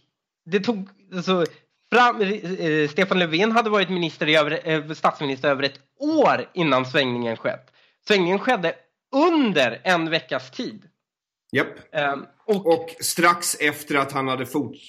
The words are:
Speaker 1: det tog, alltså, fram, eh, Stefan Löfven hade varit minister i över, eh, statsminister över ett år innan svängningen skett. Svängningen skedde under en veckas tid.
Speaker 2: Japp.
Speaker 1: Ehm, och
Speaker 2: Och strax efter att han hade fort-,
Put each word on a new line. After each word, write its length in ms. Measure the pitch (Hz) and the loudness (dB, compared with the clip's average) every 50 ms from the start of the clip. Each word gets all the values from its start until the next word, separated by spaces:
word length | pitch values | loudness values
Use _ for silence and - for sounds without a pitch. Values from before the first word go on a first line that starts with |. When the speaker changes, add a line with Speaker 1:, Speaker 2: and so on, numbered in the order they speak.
| _ _ _ _ _ _ _ _ _ | _ _ _ _ _ _ _ _ _
Speaker 1:
det 140 | 165 175 208 | -4 -4 -2
tog, 300 | 196 226 233 196 190 - - _ _ _ 185 | 0 -2 -4 -4 -8 -12 -16 _ _ _ -12
alltså, 320 | 180 - 190 185 180 165 - - - _ _ _ _ _ _ | -6 -2 0 0 0 0 -2 -6 -12 _ _ _ _ _ _
fram, 300 | - 208 208 240 220 220 | 4 4 4 4 2 0
eh, 680 | 202 190 214 208 - 170 190 170 175 160 151 156 151 147 | -2 -2 -2 -4 -6 -8 -6 -4 -2 0 2 2 0 0
Stefan 300 | - - 185 190 196 185 | 0 -2 0 2 2 2
Löfven 320 | 180 160 156 165 208 226 | 2 2 0 0 0 2
hade 180 | 220 233 226 214 | 2 0 0 2
varit 200 | 208 202 185 160 | 0 0 0 0
minister 400 | 190 175 170 156 - - 170 147 | -2 -2 -4 -4 -4 -4 0 2
i 60 | 156 | 4
över, 240 | 156 151 143 151 165 - | 4 4 2 -2 -4 -2
eh, 280 | 165 160 156 147 156 156 | -2 -2 -2 -4 -6 -6
statsminister 560 | - - 165 - - 156 139 135 127 143 147 | -2 0 0 0 -2 -4 -6 -4 -2 0 0
över 140 | 139 131 143 | 0 0 0
ett 160 | 135 - - _ _ _ - | -4 -4 -8 _ _ _ -6
år 500 | 277 302 320 311 247 170 131 120 120 - - | -4 0 2 4 4 4 2 0 -2 -6 -4
innan 320 | 185 170 151 131 127 131 | -2 2 2 2 2 2
svängningen 520 | 127 135 156 135 127 120 120 120 117 113 | 0 0 0 0 0 -2 -2 -4 -4 -4
skett. 280 | - - 123 - - - _ _ _ _ _ _ _ _ | -4 -4 -6 -6 -6 -10 _ _ _ _ _ _ _ _
Svängningen 320 | - 214 196 175 170 190 202 | 0 2 2 2 2 0 0
skedde 360 | 196 247 254 202 165 165 - - _ _ _ _ _ _ - | 0 0 0 0 -2 -4 -6 -6 _ _ _ _ _ _ 2
under 680 | 269 311 359 339 311 269 220 185 147 127 117 101 - - | 2 4 4 4 4 2 2 2 2 2 2 0 -2 0
en 260 | 185 180 165 165 160 | 0 2 2 0 0
veckas 420 | 160 160 - - 143 127 - - | -2 -4 -4 -4 -6 -8 -8 -10
tid. 320 | - - 247 151 107 104 - _ _ _ _ _ _ _ _ _ _ _ _ _ | -12 -10 -10 -10 -12 -14 -20 _ _ _ _ _ _ _ _ _ _ _ _ _
Speaker 2:
Japp. 160 | - 131 151 151 - - - _ - | -2 -2 -2 -2 -6 -14 -18 _ -4
Speaker 1:
Ehm, 320 | 156 143 143 139 135 - - _ _ _ | -2 -2 -2 -2 -4 -8 -14 _ _ _
och 180 | - 214 190 147 | -2 -2 0 2
Speaker 2:
Och 220 | 165 165 165 - - - - | 2 2 2 0 -6 -10 -8
strax 560 | - - - - 170 175 175 170 - - - | -8 -6 -2 2 4 4 4 2 -2 -6 -4
efter 400 | - 147 147 143 - - - 151 | -2 -2 -2 -2 -4 -4 -2 0
att 160 | 143 135 139 | 0 0 0
han 160 | 139 139 135 | -2 -4 -2
hade 180 | 131 131 127 127 | -2 -2 -4 -6
fort-, 300 | 120 - 147 135 110 - - - | -4 -4 -4 -4 -6 -10 -16 -20